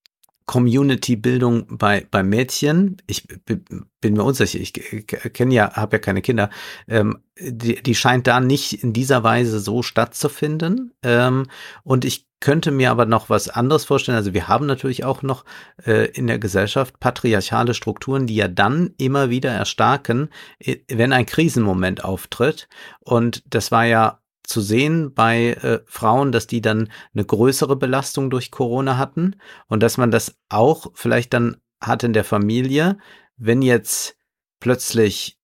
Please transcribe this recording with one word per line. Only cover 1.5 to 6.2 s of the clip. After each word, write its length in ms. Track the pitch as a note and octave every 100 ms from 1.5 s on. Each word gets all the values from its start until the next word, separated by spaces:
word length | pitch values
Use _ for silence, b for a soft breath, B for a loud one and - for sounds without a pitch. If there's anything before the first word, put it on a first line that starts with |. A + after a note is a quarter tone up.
| A#2 - A#2
bei, 300 | G#2 G2+ -
bei 120 | G2+
Mädchen, 720 | F#2+ A2 C3 - D3 E3 G3 F#3 -
ich 220 | - -
b-, 320 | G2 - G#2+ - - - _
bin 140 | A2+
mir 100 | G#2
unsicher, 340 | G#2+ C3+ G2+ F2+
ich 140 | F#2
k-, 300 | - - A2
k-, 260 | - - A#2+
kenn 220 | - B2
ja, 240 | B2 G2+
hab 180 | - G#2+
ja 60 | G#2+
keine 240 | - G2